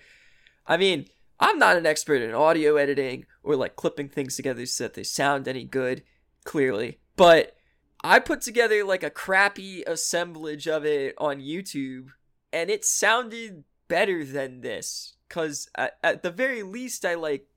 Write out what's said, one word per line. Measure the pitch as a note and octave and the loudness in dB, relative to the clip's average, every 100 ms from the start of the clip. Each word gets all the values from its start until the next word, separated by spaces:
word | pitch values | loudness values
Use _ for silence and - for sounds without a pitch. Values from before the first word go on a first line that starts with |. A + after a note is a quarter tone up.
| - _ _ _ _ _ - | -16 _ _ _ _ _ -2
I | E3 | 2
mean, | F#3+ D#3+ - _ _ _ | 4 2 -4 _ _ _
I'm | - F4+ | 2 6
not | G3+ F3+ | 4 6
an | D#3+ | 2
expert | D3+ - C#3 | 0 2 0
in | A2+ A#2 | 2 4
audio | D#3 E3 D3+ D3+ | 4 6 4 4
editing | C#3+ C#3 C3 B2+ - _ | 2 0 -2 -6 -14 _
or, | - C#3+ | -2 0
like, | A#2 - | 0 -2
clipping | E3+ - C#3+ | -4 -4 -8
things | - C3 - | -6 -6 -6
together | C3 A#2+ B2 | -4 -4 -6
so | - | -6
that | A#2 | -6
they | - | -8
sound | - - C#3 C#3 C3 | -8 0 0 0 -4
any | C3 | -8
good, | C3 C3 B2+ C3+ _ _ _ _ | -6 -4 -2 -4 _ _ _ _
clearly, | - D#3 C3 G#2 A#2+ - _ - | -6 0 0 0 -6 -10 _ 6
but | F3 D#3+ - _ _ _ _ _ | 10 10 6 _ _ _ _ _
I | - A3 | 4 4
put | - D4+ | 4 -6
together, | - A#3 A#3 G#3+ | -2 0 2 2
like, | G3 F#3 | 0 -2
a | G3 | -4
crappy | - - F#3+ G3+ G3 F#3+ F#3 - | -8 0 2 2 0 -14 -10 -6
assemblage | E3 - E3+ F3 D#3+ D#3 D3+ D3 | -4 -2 -4 -4 -8 -10 -6 -4
of | D#3 D3+ | -2 0
it | D3 C3+ - | 0 -2 -2
on | D3 C#3 | -4 -4
YouTube, | C3+ E3+ F#3+ C#3+ C3+ C3 C3 _ _ _ _ | -8 -8 -8 -8 -8 -12 -18 _ _ _ _
and | E3 E3+ | -6 -4
it | G#3+ - | -2 -2
sounded | - G3 A3+ A#3 A#3 A3+ F3 - _ _ | 0 2 2 -2 -12 -14 -16 -20 _ _
better | E3+ G#3 F3 | 0 0 -2
than | C#3 C#3 C3 B2+ | -4 -6 -8 -8
this, | A#2+ G2+ - - - _ _ | -10 -8 -8 -12 -14 _ _
'cause | F3 D#3+ C#3+ - - | -6 -4 -6 -10 -6
at, | B2+ - | -6 -2
at | E3 - | -2 -2
the | F3+ | -6
very | E3+ C4 B3 | -2 -2 -2
least, | F#3+ A3+ B3+ - F#3 | -8 -10 -10 -6 -4
I, | E3+ | -2
like, | D#3+ C#3 - | -2 -6 -8